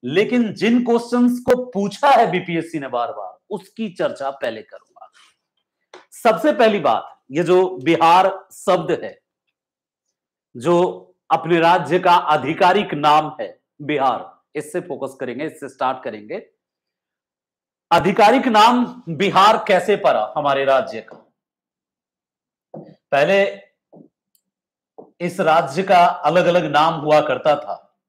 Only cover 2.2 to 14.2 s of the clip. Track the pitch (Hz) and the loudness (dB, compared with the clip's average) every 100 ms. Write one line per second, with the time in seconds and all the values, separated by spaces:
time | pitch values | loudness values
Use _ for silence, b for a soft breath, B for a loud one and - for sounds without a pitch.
2.2 | 220 180 185 165 160 160 139 120 120 104 | 4 0 -4 -6 -6 -8 -8 -6 -6 -8
3.2 | 95 - _ 202 - - 220 170 160 113 | -14 -18 _ -14 -14 -12 -12 -6 -6 -6
4.2 | 135 139 127 110 - - _ _ - b | -10 -8 -8 -10 -16 -20 _ _ -20 b
5.2 | b _ _ _ _ _ _ B B - | b _ _ _ _ _ _ B B -2
6.2 | 233 214 302 220 226 208 139 107 - - | 0 2 0 2 2 2 0 -2 -4 -20
7.2 | _ 135 165 180 185 185 135 160 165 175 | _ -4 2 2 2 -2 -2 2 4 4
8.2 | 190 - - - - 180 160 170 107 - | 2 -2 -16 -12 -2 -2 0 -6 -6 -18
9.2 | _ _ _ _ _ _ _ _ _ _ | _ _ _ _ _ _ _ _ _ _
10.2 | _ _ _ 127 127 175 180 - - _ | _ _ _ -8 0 2 2 -4 -16 _
11.2 | _ 160 160 170 165 180 143 175 180 175 | _ -2 0 2 4 2 2 0 4 2
12.2 | 175 151 240 208 180 185 202 151 147 151 | 2 -2 -2 0 2 2 -2 -2 2 2
13.2 | 151 - 104 - _ _ 147 147 131 110 | 0 -8 -12 -12 _ _ -6 -2 0 -2